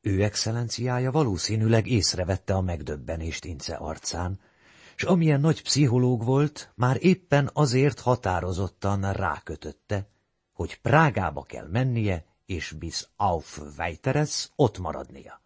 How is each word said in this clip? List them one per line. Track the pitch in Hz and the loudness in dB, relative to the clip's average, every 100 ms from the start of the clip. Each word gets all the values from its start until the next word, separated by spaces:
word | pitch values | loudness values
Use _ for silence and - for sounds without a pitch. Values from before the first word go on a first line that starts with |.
Ő | 107 98 | 0 2
excellenciája | 104 - 110 117 120 - 123 123 131 | 0 0 -4 -4 -4 -4 -2 -2 0
valószínűleg | 143 135 87 - 110 110 113 98 | 2 0 0 -2 0 4 4 4
észrevette | 120 - - 87 95 - | 2 2 -2 -2 -2 0
a | 95 | 0
megdöbbenést | 92 82 73 73 62 82 82 73 82 | 0 -4 -6 -8 -6 -6 -6 -8 -10
Ince | 73 - 82 | -10 -8 -8
arcán, | 78 78 - 82 90 95 _ _ _ - - - | -8 -8 -8 -4 -4 -6 _ _ _ -20 -20 -6
s | |
amilyen | - 180 160 139 | 2 4 4 4
nagy | 156 156 | 4 0
pszichológ | - 131 143 123 123 123 | 0 2 4 4 2 2
volt, | 113 135 147 - - - | 2 2 2 -2 -18 0
már | 123 131 | 0 4
éppen | 185 180 _ 143 139 | 4 2 _ 2 2
azért | - 147 127 143 - | 2 2 4 2 2
határozottan | - 123 95 90 90 90 95 _ 98 101 98 | 0 0 0 -2 -2 -2 -4 _ -2 0 -2
rákötötte, | 92 92 73 - 76 78 - _ 101 98 _ _ _ _ | -2 -2 -4 -8 -10 -12 -14 _ -6 -6 _ _ _ _
hogy | - 85 - | -8 -8 -4
Prágába | 101 143 156 107 87 69 | 4 4 4 2 -2 -4
kell | 65 62 - | -10 -14 -4
mennie, | 101 131 117 104 85 - _ - | -2 0 0 0 -2 -6 _ -8
és | 87 - | -8 -8
bis | 78 82 - - - | -10 -8 -10 -12 -2
auf | 101 85 71 - 73 71 | 0 0 -4 -16 -14 -8
Weiteres | 85 78 131 143 151 - - - | -8 -4 -4 -2 -2 -6 -10 0
ott | 127 - | 0 2
maradnia. | 85 69 - 67 - - | -8 -8 -12 -16 -20 -20